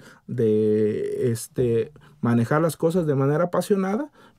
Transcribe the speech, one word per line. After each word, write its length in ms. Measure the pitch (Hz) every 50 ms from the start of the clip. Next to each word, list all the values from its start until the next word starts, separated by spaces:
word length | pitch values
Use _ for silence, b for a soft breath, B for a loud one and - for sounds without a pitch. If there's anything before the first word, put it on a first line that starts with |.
| B B B B B
de, 1040 | - - 123 117 110 107 107 110 107 107 107 107 104 110 107 101 101 104 - - 123 117
este, 600 | 113 - - - - 127 120 117 117 - - - b b b b -
manejar 400 | - 120 120 117 117 - 151 151
las 160 | 165 165 -
cosas 300 | - 160 165 165 190 165
de 80 | 151 139
manera 300 | 135 135 139 147 156 175
apasionada, 680 | 175 - 175 175 - 208 196 190 190 196 240 302 302 b b b b b